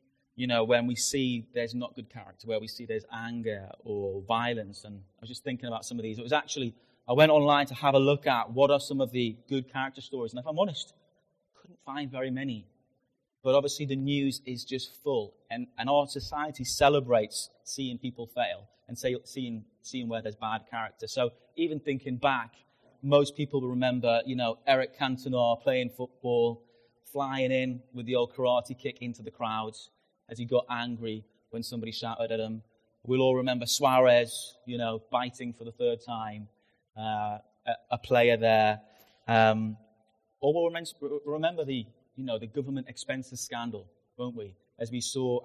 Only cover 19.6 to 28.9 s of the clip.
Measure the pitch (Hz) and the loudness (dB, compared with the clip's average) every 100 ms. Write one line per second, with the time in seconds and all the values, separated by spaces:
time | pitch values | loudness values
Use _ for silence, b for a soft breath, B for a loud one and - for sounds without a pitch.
19.6 | 104 _ - 131 117 113 110 104 110 110 | -12 _ -12 -8 -6 -4 -6 -6 -6 -6
20.6 | - 117 110 - 110 131 120 b b - | -6 -8 -8 -10 -8 -2 -2 b b -4
21.6 | 165 151 147 135 135 123 139 127 113 _ | -2 -2 -4 -6 -6 -2 0 0 -4 _
22.6 | _ b b b 139 143 143 - 143 139 | _ b b b 4 6 4 -2 -4 -2
23.6 | 127 123 127 123 117 117 123 123 117 113 | -2 0 0 2 2 2 0 -2 -2 0
24.6 | - 131 127 - 135 127 135 127 120 117 | 2 4 2 -2 -4 -2 -2 2 2 2
25.6 | 139 127 123 - 127 _ 123 120 117 117 | 2 0 -2 -6 -12 _ 0 2 2 0
26.6 | b b b b - 139 135 135 127 131 | b b b b -10 -6 -2 0 2 2
27.6 | 127 120 - 123 120 123 120 - 127 123 | 0 -4 -10 -12 -2 0 0 0 2 2
28.6 | - 123 131 | 0 -8 -10